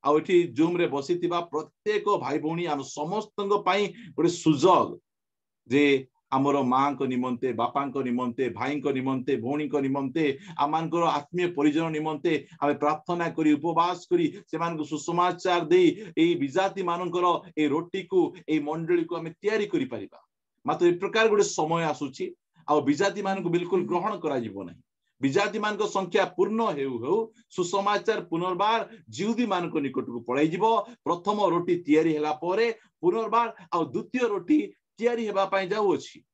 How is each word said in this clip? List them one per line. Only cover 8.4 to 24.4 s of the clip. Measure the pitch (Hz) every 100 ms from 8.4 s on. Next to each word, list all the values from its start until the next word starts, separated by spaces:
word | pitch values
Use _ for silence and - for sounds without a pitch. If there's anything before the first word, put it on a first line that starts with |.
| 127
ଭାଇଙ୍କ | 101 127 147 143
ନିମନ୍ତେ, | 135 131 131 135 131
ଭଉଣୀଙ୍କ | 113 147 151 147
ନିମନ୍ତେ, | 135 139 135 135 151 135 - -
ଆମମାନଙ୍କର | 147 160 160 170
ଆତ୍ମୀୟ | 170 143 143 175 175
ପରିଜନ | 175 151 147 165
ନିମନ୍ତେ | 156 156 156 175 156 - -
ଆମେ | 147
ପ୍ରାର୍ଥନା | 139 147 156 - 175 170
କରି, | 160 156
ଉପବାସ | 147 156 165 175 175 -
କରି, | 175 160 202 -
ସେମାନଙ୍କୁ | 160 170 165
ସୁସମାଚାର | 147 156 - 175 180 170 190 175
ଦେଇ | 160 180 175 170 208 156
ଏଇ | 165
ବିଜାତିମାନଙ୍କର | 165 139 135 190 190 180 170 180 170 175 170 - -
ଏଇ | 151
ରୋଟିକୁ, | 143 170 196 185 190 151 - -
ଏଇ | 156
ମଣ୍ଡଳୀକୁ | 147 160 165 175 165 170
ଆମେ | 165
ତିଆରି | 170 196 220 202
କରିପାରିବା। | 170 131 113 98 - _ _ _ _ -
ମାତ୍ର | 160 175
ଏ |
ପ୍ରକାର | 175 190 220 226
ଗୋଟେ | 208
ସମୟ | 196 - 156 165
ଆସୁଛି, | 165 143 143 - 185 - _ _ -
ଆଉ | 151
ବିଜାତିମାନଙ୍କୁ | 185 285 202 185 196 190 165
ବିଲକୁଲ | 170 175 196 147
ଗ୍ରହଣ | 175 190 202
କରାଯିବ | 160 135